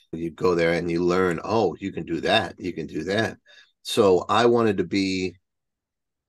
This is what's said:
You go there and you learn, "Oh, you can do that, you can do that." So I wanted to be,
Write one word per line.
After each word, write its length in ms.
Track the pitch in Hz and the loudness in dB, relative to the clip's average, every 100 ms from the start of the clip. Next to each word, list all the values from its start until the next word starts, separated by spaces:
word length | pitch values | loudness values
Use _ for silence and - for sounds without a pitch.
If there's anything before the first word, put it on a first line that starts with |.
| _ | _
You 180 | 82 82 | -10 -8
go 240 | 80 92 | -2 0
there 180 | 85 82 | 2 2
and 180 | 85 85 | 0 0
you 140 | 85 | 0
learn, 340 | 87 90 92 82 | 2 2 2 -2
"Oh, 320 | 87 113 95 - | -2 0 0 -2
you 140 | 98 | -8
can 140 | 87 82 | -8 -6
do 160 | 78 | -4
that, 320 | 76 107 87 - | 0 0 0 -8
you 140 | 92 | -10
can 140 | 80 73 | -8 -10
do 180 | - | -8
that." 320 | 90 104 110 - _ - _ _ | -4 -2 -2 -6 _ -20 _ _
So 420 | - - 101 90 - | -4 2 4 4 2
I 200 | 101 120 | 2 4
wanted 320 | 117 113 95 | 4 2 0
to 60 | |
be, 500 | 85 101 95 95 92 87 _ _ _ _ _ _ _ _ | -2 -2 0 -2 -4 -8 _ _ _ _ _ _ _ _